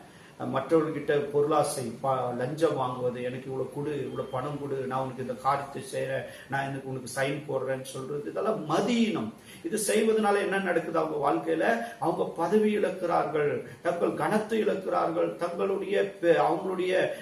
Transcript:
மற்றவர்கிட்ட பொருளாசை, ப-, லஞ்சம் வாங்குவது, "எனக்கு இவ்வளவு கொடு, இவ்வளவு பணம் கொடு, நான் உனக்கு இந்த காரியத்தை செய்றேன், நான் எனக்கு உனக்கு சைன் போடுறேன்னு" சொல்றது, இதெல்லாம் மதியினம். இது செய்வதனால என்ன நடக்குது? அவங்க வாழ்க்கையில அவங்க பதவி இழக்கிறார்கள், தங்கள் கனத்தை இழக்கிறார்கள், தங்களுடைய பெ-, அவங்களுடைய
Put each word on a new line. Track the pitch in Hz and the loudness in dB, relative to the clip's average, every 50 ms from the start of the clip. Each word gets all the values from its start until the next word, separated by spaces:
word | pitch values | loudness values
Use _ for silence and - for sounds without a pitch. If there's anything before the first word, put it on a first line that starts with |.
| - - - - - - - - 127 | -14 -18 -20 -20 -20 -18 -12 -10 -6
மற்றவர்கிட்ட | 123 127 135 - - 165 160 151 156 143 143 - - 147 143 143 - 143 | -4 -2 -2 0 4 4 4 4 4 -2 -4 0 2 2 2 2 2 2
பொருளாசை, | 147 143 147 156 147 139 - - 139 123 113 - - | 2 2 4 4 4 2 2 0 -4 -4 -6 -6 -2
ப-, | - 135 131 127 123 - 120 | 0 0 0 2 0 -2 -2
லஞ்சம் | 120 127 135 156 151 165 151 143 135 | -2 -2 -4 -2 2 2 2 2 2
வாங்குவது, | 127 123 127 123 123 123 120 123 123 | -2 -2 -2 -2 -2 -2 -2 -2 -4
"எனக்கு | 123 131 127 123 | -6 -6 -6 -8
இவ்வளவு | 135 131 131 127 - - | -6 -6 -4 -6 -6 -4
கொடு, | 143 143 151 | -6 -4 -4
இவ்வளவு | 147 135 127 - 123 123 123 - | -2 -4 -4 -6 -6 -6 -6 -4
பணம் | - 127 135 147 143 139 | -4 -4 -4 -4 -6 -6
கொடு, | 143 139 135 | -6 -4 -4
நான் | 135 127 120 127 131 | -4 -4 -2 -2 -2
உனக்கு | 135 131 123 127 131 | -4 -4 -6 -6 -6
இந்த | 123 120 | -6 -6
காரியத்தை | - - 135 143 139 - - - 135 117 - 139 | -2 0 0 0 0 0 -6 -8 -10 -10 -6 -6
செய்றேன், | 131 135 131 135 131 117 - - - - - | -4 -4 -2 -4 -4 -6 -8 -12 -14 -10 -4
நான் | 135 139 139 135 | -4 -2 -2 -2
எனக்கு | 135 135 131 135 | -4 -6 -6 -8
உனக்கு | 131 127 120 110 - | -8 -8 -8 -8 -4
சைன் | 135 135 143 156 147 - - | -2 -2 0 -2 -4 -4 -2
போடுறேன்னு" | 135 131 131 127 135 131 131 | -2 -2 0 -2 -2 -4 -4
சொல்றது, | - - 135 131 135 147 147 147 160 | -8 -10 -10 -8 -6 -6 -6 -6 -6
இதெல்லாம் | - 180 190 220 - - 151 151 | -4 -2 0 0 0 -2 -2 0
மதியினம். | 156 190 202 247 240 233 226 202 170 135 113 110 - - - - - - - | 0 2 2 4 4 4 4 2 2 -2 -4 -4 -8 -10 -16 -20 -14 -10 -8
இது | 165 220 202 - | -4 -2 -2 0
செய்வதனால | - 202 220 233 220 214 220 214 202 - - | 2 2 4 4 4 4 4 4 4 4 4
என்ன | 190 180 190 196 | 2 2 0 0
நடக்குது? | 190 180 170 165 165 - 160 160 | 2 2 0 0 0 0 0 0
அவங்க | 156 156 151 147 135 143 165 | 0 0 0 0 2 2 2
வாழ்க்கையில | 165 160 165 160 160 190 214 233 226 - - - - | 2 2 0 0 2 2 2 2 0 -2 -6 -6 -4
அவங்க | - 165 180 - - - - | -2 0 0 0 0 -2 -2
பதவி | 165 165 180 208 214 214 214 208 | -2 0 4 4 4 6 4 4
இழக்கிறார்கள், | 202 196 185 185 - 180 - 185 160 151 147 151 151 147 143 127 117 - - - - - | 2 2 0 0 0 -2 0 2 2 2 2 2 2 2 2 0 -2 -4 -8 -10 -6 -2
தங்கள் | 170 165 - 202 170 - | -2 0 2 2 0 2
கனத்தை | - 147 175 208 214 214 - 226 214 202 | 2 0 2 2 2 0 0 0 2 2
இழக்கிறார்கள், | 190 190 190 - 180 170 175 - 170 165 170 170 170 - | 2 0 0 -2 -2 0 0 0 0 2 2 0 0 0
தங்களுடைய | - 170 175 175 180 196 196 196 196 185 190 202 202 196 196 - - 170 | -2 -4 -4 -2 0 0 0 0 0 -2 0 2 2 2 0 -2 2 4
பெ-, | |
அவங்களுடைய | 170 160 147 147 151 165 - 190 190 185 180 180 180 185 175 147 - - - | 6 6 6 6 4 2 0 -2 -2 -2 0 0 2 2 2 2 2 0 -4